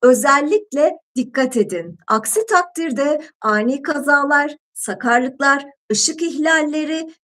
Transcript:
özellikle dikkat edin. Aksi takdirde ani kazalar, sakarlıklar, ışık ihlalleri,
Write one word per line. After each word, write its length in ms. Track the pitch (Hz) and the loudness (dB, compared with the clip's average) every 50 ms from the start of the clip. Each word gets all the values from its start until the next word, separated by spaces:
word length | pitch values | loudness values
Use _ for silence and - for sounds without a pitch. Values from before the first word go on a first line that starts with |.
özellikle 960 | - 254 254 - - 277 277 285 285 302 415 415 - - 262 285 302 349 359 - _ _ - | 4 4 6 6 4 4 4 4 2 2 0 -2 -2 -2 -2 0 2 2 0 -2 _ _ -6
dikkat 420 | 254 247 247 - 269 262 254 262 233 | -6 -6 -4 -2 -2 -2 0 0 0
edin. 400 | 202 - 190 170 165 175 - - _ - | -2 0 -2 -8 -8 -10 -14 -10 _ -2
Aksi 380 | 220 214 - - - 427 440 | -2 -2 -2 -2 -2 -2 0
takdirde 760 | 453 427 349 359 349 - 320 330 320 247 269 277 294 302 302 311 - _ _ | 2 2 0 0 -2 -4 -8 -6 -4 -4 -2 -2 0 -2 -2 -4 -10 _ _
ani 400 | - 220 208 214 214 240 269 277 | -2 0 0 0 0 0 -2 -4
kazalar, 760 | 277 330 311 285 254 285 311 330 277 285 294 285 294 294 294 - _ _ _ | -4 -4 -4 -2 0 2 2 2 2 2 2 2 0 0 -4 -10 _ _ _
sakarlıklar, 920 | - - - 190 - - 240 240 247 254 262 262 - 277 277 277 285 285 - - _ _ - | -12 -10 -8 -8 -4 0 0 2 2 0 -2 -4 0 2 2 2 2 0 -8 -18 _ _ -4
ışık 300 | - - - - 311 320 | -2 0 0 -2 -2 -4
ihlalleri, 920 | 339 330 262 277 302 320 320 320 302 302 302 311 302 294 320 320 320 320 320 _ | -6 -4 -4 -2 0 2 2 2 0 0 -4 -4 -4 -4 -4 -6 -8 -10 -14 _